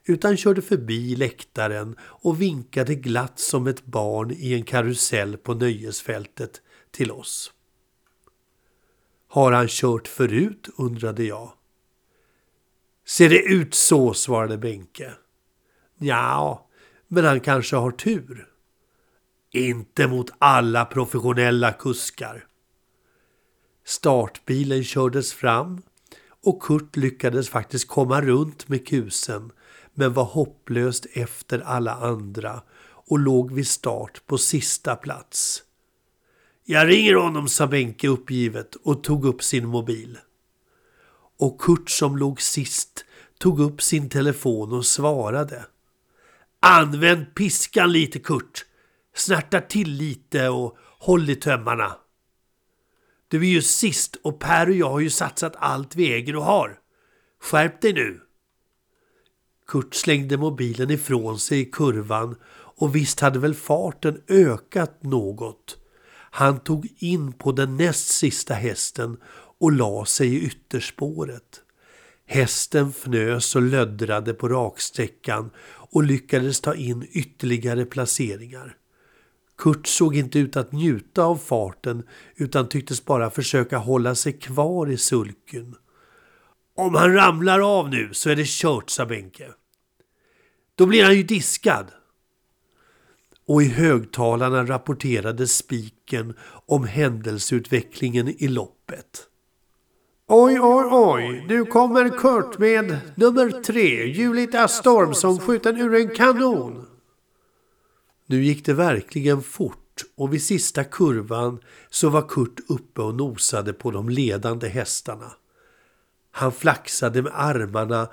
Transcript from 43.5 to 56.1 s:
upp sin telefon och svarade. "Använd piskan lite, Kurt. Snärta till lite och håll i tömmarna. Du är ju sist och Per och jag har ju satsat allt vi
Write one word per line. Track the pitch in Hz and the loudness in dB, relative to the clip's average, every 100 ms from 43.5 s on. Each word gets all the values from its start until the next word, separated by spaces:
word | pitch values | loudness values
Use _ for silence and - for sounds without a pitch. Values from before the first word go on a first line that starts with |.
| 147 | 2
upp | 147 147 | 0 0
sin | - 156 135 | -2 -2 -2
telefon | 143 143 135 131 110 107 | 0 0 0 -2 -2 -4
och | 120 113 | -4 -2
svarade. | - 147 139 107 135 147 127 - _ _ _ _ _ _ _ _ - | 0 0 0 -2 -4 -4 -8 -18 _ _ _ _ _ _ _ _ 4
"Använd | 180 175 147 147 170 175 143 | 8 8 6 2 2 2 -2
piskan | - 196 - - 214 175 | -4 -2 -2 -2 2 4
lite, | 165 147 131 | 2 0 -4
Kurt. | - 135 - - - _ _ _ _ | -4 -6 -6 -16 -18 _ _ _ _
Snärta | - - 165 - 185 | -8 -2 -2 0 -4
till | - 214 170 | -2 -2 -2
lite | 139 156 123 - 143 127 | -4 -6 -8 -6 -2 -2
och | 123 120 - _ _ | -2 -6 -10 _ _
håll | - 180 147 | 2 2 2
i | 135 | -2
tömmarna. | 151 127 113 117 101 - _ _ _ _ _ _ _ _ _ _ _ _ - | 0 -2 0 -2 -4 -6 _ _ _ _ _ _ _ _ _ _ _ _ -6
Du | 160 | 0
är | 180 | 2
ju | 175 | 2
sist | - - 220 - - - | 2 0 0 -2 -6 -6
och | 156 147 | -8 -6
Per | 147 165 170 | 0 2 4
och | |
jag | 190 143 | 2 2
har | 143 | 0
ju | 156 | -2
satsat | - 160 - 160 - | -2 -4 -4 -8 -4
allt | 143 135 139 165 | -4 -4 -6 -2
vi | 160 | 0